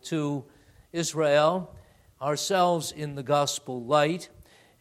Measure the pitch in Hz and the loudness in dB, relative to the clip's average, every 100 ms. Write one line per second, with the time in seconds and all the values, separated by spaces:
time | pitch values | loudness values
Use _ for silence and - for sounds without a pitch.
0 | - 160 147 143 - _ _ _ _ 170 | -6 -2 -2 -4 -8 _ _ _ _ -6
1 | 160 151 151 147 156 185 180 - - _ | -4 0 2 4 4 2 -4 -16 -20 _
2 | _ - 139 147 - 190 180 170 - - | _ -8 -4 -4 0 2 4 2 -2 -8
3 | 147 143 131 147 143 - - 127 120 147 | -10 -8 0 2 2 -4 -8 -8 0 2
4 | 147 175 - - - _ _ _ | 2 -2 -10 -20 -20 _ _ _